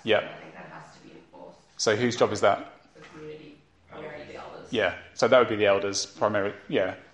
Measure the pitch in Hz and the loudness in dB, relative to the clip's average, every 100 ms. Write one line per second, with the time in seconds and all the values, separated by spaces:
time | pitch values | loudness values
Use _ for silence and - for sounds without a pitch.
0 | 117 107 - - - - - - - - | 0 2 0 -10 -18 -20 -18 -20 -20 -20
1 | - - - - - - _ - - 107 | -20 -20 -20 -20 -20 -20 _ -4 0 2
2 | 120 110 117 101 107 92 - - _ - | 0 2 0 2 2 2 -4 -18 _ -20
3 | - - - 311 151 147 _ _ _ - | -20 -18 -16 -16 -18 -20 _ _ _ -18
4 | 151 151 - - - - - 120 95 - | -16 -16 -16 -16 -16 -16 -4 0 0 -2
5 | - - 123 127 117 107 104 98 98 98 | -10 -2 4 6 6 4 4 4 2 -4
6 | - - 110 107 101 - - 139 92 95 | -8 -2 0 0 -2 -6 -4 -2 -2 -4
7 | - | -16